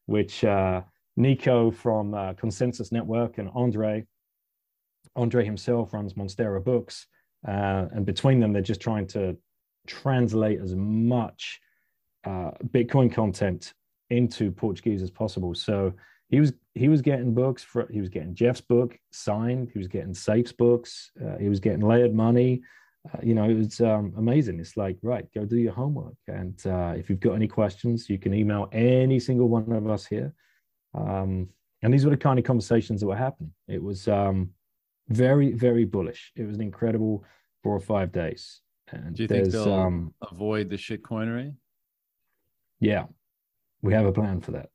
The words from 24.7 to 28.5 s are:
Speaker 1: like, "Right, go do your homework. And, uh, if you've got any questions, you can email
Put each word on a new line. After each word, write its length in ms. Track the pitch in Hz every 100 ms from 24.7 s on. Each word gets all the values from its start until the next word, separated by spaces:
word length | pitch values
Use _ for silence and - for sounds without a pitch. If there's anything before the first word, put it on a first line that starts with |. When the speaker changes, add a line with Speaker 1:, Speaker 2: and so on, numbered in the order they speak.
| 110
Speaker 1:
like, 220 | 95 90
"Right, 280 | 113 110 - 107
go 100 | 104
do 120 | 117
your 160 | 113
homework. 420 | 92 139 143 - - -
And, 320 | 95 92 92 98
uh, 280 | 90 87 85
if 100 | -
you've 120 | 95
got 140 | 117
any 140 | 110 107
questions, 640 | - 104 - 120 117 -
you 80 | 95
can 160 | -
email 340 | 101 104